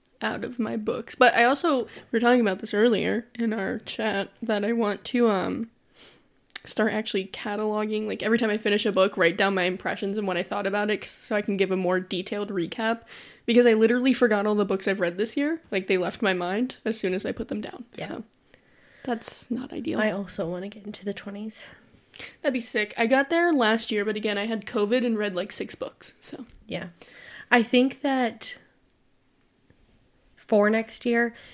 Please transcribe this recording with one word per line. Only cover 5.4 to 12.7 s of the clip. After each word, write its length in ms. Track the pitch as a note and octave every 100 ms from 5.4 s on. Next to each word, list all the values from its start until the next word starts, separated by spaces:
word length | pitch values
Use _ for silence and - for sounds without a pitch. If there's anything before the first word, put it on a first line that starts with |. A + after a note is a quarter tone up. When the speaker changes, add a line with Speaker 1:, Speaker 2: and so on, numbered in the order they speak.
| F3+ G3 A3+ _ _ _ - _ _ _ _ -
Speaker 1:
start 280 | - - G#3+
actually 320 | G#3+ A3 G3 F#3+
cataloging, 760 | - A3 G#3 G#3+ G#3+ G#3+ G#3+ G#3+
like, 160 | F#3+
every 140 | G#3+ A3+
time 140 | A3+
I 80 | G#3+
finish 260 | G#3+ G#3
a 80 | G#3
book, 240 | F#3 G3 G3
write 220 | - G#3
down 160 | G3
my 80 | F#3+
impressions 560 | F3+ F#3 - F#3+ G3 G#3+
and 80 | G3
what 100 | F3+
I 60 |
thought 240 | F#3 G3+ G3
about 240 | G3+ G#3
it, 100 | G#3+
'cause, 80 | -
so 240 | - -
I 60 | G#3+
can 160 | G#3 G3
give 140 | F#3+
a 60 | F#3
more 200 | F3+ F#3
detailed 520 | F#3 F3+ F#3+ G#3 G#3
recap, 520 | G3 E3+